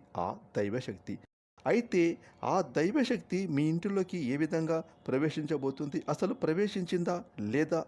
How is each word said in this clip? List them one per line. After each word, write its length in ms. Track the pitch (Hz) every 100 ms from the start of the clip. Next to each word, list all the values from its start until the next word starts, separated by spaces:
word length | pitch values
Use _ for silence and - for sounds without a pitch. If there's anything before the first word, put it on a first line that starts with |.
| - 92
ఆ 180 | 87 - - -
దైవశక్తి. 640 | 101 120 127 95 - 95 - _ _ _ 135
అయితే 520 | 208 233 185 170 - - -
ఆ 180 | 117 180 151 143
దైవశక్తి 720 | 170 294 247 190 - 180 190 143
మీ 80 | 156
ఇంటిలోకి 440 | 170 202 196 185 180 123
ఏ 40 | 139
విధంగా 460 | 156 165 160 160 165 - -
ప్రవేశించబోతుంది, 960 | 131 156 160 151 151 135 135 147 147 -
అసలు 240 | 147 190 269
ప్రవేశించిందా 800 | 156 165 208 202 175 180 175 175 - -
లేదా 440 | 104 127 151 165